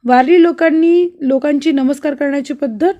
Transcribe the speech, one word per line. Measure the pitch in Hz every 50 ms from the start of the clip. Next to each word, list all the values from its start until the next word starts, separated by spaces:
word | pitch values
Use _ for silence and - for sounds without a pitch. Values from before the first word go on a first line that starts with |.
| _
वारली | 240 247 254 262 262 349 359
लोकांनी, | 330 339 330 - 330 320 302 320 330 339 339 349 349 349 - _
लोकांची | 294 254 269 262 254 294 285 285 277 320
नमस्कार | 285 277 262 262 285 285 - 302 277
करण्याची | 269 294 277 277 285 262 - 285
पद्धत | - 285 269 220 208 - 359 381